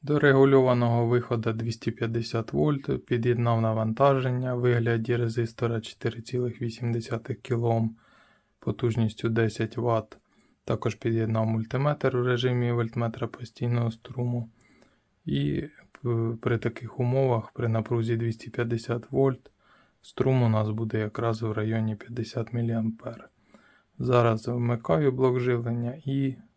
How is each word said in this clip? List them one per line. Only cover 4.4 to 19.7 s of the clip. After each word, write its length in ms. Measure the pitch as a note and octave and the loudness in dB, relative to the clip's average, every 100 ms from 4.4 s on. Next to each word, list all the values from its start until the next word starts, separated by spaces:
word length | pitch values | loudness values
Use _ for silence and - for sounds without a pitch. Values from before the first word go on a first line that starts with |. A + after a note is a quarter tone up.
| B2+ | -2
в 60 | B2 | 0
вигляді 560 | B2 A#2+ A#2 A#2 A2+ A#2+ | 2 4 2 0 0 0
резистора 640 | A#2+ A2+ A#2 - A#2 A2+ | 0 -2 -4 -2 -2 -2
чотири 400 | A2 - B2 A#2 | -6 -6 -6 -6
цілих 420 | A2+ B2 B2 A#2 | -6 -4 -4 -4
вісім 300 | A#2+ A2+ A#2+ | -8 -4 -4
десятих 480 | A#2 A2+ A2+ - A#2+ | -4 -4 -8 -8 -10
кілоом 560 | - A#2+ A#2 A#2 A2+ A2+ _ _ _ _ _ _ | -4 -2 2 2 0 -4 _ _ _ _ _ _
потужністю 720 | - A2 A#2+ A2+ A2 - A#2+ | -8 -2 -2 2 0 0 -2
десять 480 | A2+ A2+ - A2 - | 2 0 0 -6 -2
ватт. 420 | A#2+ A2+ A2 - _ _ _ _ | 0 0 -2 -18 _ _ _ _
Також 300 | - A#2+ A#2+ | -6 -2 -2
під'єднав 520 | G#2+ A#2 A2+ A2+ A2+ A2 | -4 -2 0 0 0 0
мультиметр 680 | A2+ A2 B2+ C#3+ D3 C3+ B2+ | -2 -2 -2 -2 0 0 0
в 100 | B2 | 0
режимі 460 | B2 B2+ B2 A#2+ | 0 0 0 0
вольтметра 540 | A#2+ A2+ A#2 A#2 A2+ A2+ | 0 -2 -2 -4 -4 -8
постійного 640 | - B2 - A#2 A#2+ A#2 | -8 -16 -6 -2 0 -2
струму. 600 | A2+ - B2 A#2+ A#2+ A2+ _ _ _ _ _ _ _ | -4 -12 -6 -4 -4 -6 _ _ _ _ _ _ _
І, 400 | - C#3 C#3+ C#3 D3 - _ - | -4 -2 -2 -2 -6 -14 _ -10
е, 320 | B2 A#2 A2+ A#2 | -4 -2 -2 -2
при 180 | - A#2 | -2 0
таких 420 | A#2+ A#2 A#2 - | -2 -6 -14 -4
умовах, 520 | B2 C3 C3+ A#2 G#2+ | 0 2 2 0 -2
при 160 | - A#2+ | -4 -2
напрузі 480 | A2+ A2 A#2+ A2+ A2+ | 0 0 -2 0 0
двісті 340 | A#2 A2+ - | -2 -4 -8
п'ятдесят 600 | - A#2+ A#2 A#2 A#2 - | -4 -2 -2 -4 -6 -4
вольт, 400 | C3+ C3+ B2+ - _ _ | 2 2 0 -12 _ _